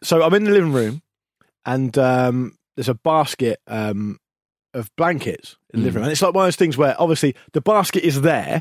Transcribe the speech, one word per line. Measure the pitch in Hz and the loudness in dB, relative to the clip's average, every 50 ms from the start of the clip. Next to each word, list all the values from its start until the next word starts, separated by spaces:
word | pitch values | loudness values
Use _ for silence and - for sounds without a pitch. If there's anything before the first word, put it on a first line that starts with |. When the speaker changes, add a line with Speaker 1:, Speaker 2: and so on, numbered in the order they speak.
Speaker 1:
so | - - 170 165 160 | -2 0 2 4 4
I'm | 165 185 | 4 2
in | 208 214 | 2 2
the | 208 | 4
living | 202 202 170 156 139 | 2 4 2 2 0
room, | 127 113 107 127 160 _ _ _ _ _ _ _ _ _ _ _ _ - | 0 -2 -2 -6 -10 _ _ _ _ _ _ _ _ _ _ _ _ -6
and, | 120 127 131 135 123 - 143 | -4 -4 -2 -2 -2 0 2
um, | 131 127 127 127 127 123 123 127 127 110 - _ _ _ - | 2 2 2 2 2 0 0 -2 -4 -6 -10 _ _ _ -12
there's | - 117 127 | -8 -4 -4
a | 120 | -4
basket, | 113 - 160 156 156 147 - - - 127 117 - - _ | -2 -2 0 2 2 0 -2 -2 -4 -2 -2 -2 -4 _
um, | - 107 110 107 107 101 101 104 104 98 - _ _ _ _ _ _ _ _ _ _ - | -10 -8 -6 -4 -4 -4 -4 -6 -8 -10 -12 _ _ _ _ _ _ _ _ _ _ -10
of | 127 107 - - | -10 -10 -10 -4
blankets | - 165 175 175 135 - 107 82 - - - - _ _ _ - | -2 0 0 0 -2 -4 -8 -8 -10 -12 -20 -20 _ _ _ -4
in | 113 | -2
the | - | -2
living | - 90 | -2 -2
Speaker 2:
Mm. | |
Speaker 1:
room. | 110 110 | -2 -2
And | 147 | -2
it's | 156 139 | -2 0
like | 190 180 170 | 0 0 2
one | 190 190 | 2 2
of | |
those | 180 165 | 2 2
things | - 185 160 131 | 2 0 0 2
where | 131 151 135 123 - | 2 2 2 2 0
obviously | 175 165 160 - - 139 - - - - - | 0 0 0 2 0 -2 -2 -4 -12 -6 -6
the | 156 | -2
basket | - 196 214 208 190 - - 185 160 | 0 2 2 2 2 0 -2 0 0
is | 175 135 139 | 0 0 2
there, | 139 165 147 113 - - - 165 | 0 0 0 0 -2 -4 -4 -4